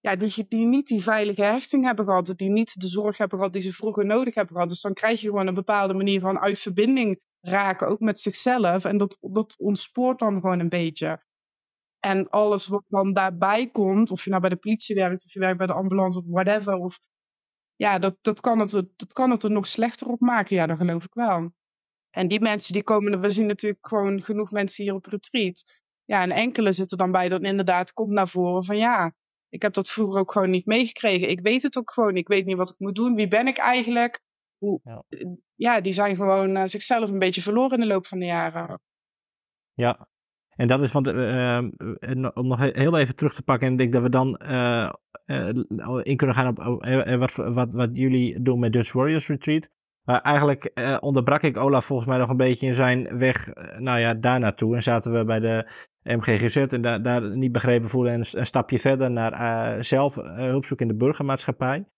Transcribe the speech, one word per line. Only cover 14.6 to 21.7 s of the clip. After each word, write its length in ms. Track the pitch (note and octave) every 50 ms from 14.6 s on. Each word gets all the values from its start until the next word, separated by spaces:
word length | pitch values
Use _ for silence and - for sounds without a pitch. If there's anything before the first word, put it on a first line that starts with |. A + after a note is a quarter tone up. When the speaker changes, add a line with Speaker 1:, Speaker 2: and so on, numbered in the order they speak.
| _ G#3 A3 A3 - - A3
Speaker 1:
werkt, 300 | G3 F#3+ F3+ F3+ F#3 -
of 80 | - -
je 60 | G3
werkt 180 | F#3 F#3 F#3 F3
bij 80 | F#3+
de 60 | F3+ F3
ambulance, 460 | E3+ F#3+ F#3+ F#3 G3 F#3+ F#3 F3+ F3+
of 60 | F3
whatever, 480 | E3+ F3 F3+ F#3 F#3+ G#3 G#3+ G#3 G3+ G3
of, 260 | F3+ F3+ F3+ - - _ _ _ _ _ _ _ _ _ _ _ _ _ _ _
ja, 240 | _ - G#3 G3+ F#3
dat, 180 | F3 G3 F#3+ _
dat 200 | _ A3+ G#3+ -
kan 180 | - B3+ A#3 A3
het, 120 | G#3+ G2 -
dat 400 | G3+ F#3 F#3 _ _ - - _
kan 180 | - B3+ B3+
het 120 | B3 A3 -
er 80 | G#3+
nog 160 | G#3+ G#3 G3
slechter 400 | - - - A3 A#3+ A#3 - -
op 140 | - A#3+ A#3+
maken. 360 | A#3+ B3 A#3+ A3+ G3 F#3+ G3+
Ja, 100 | F3+ E3
dat 100 | D#3+ D#3+
geloof 280 | D3+ F3+ F3 E3+ E3+ E3
ik 100 | F#3 _
wel. 360 | A#3 A#3+ A3+ F#3+ E3+ E3 E3+ - _ _ _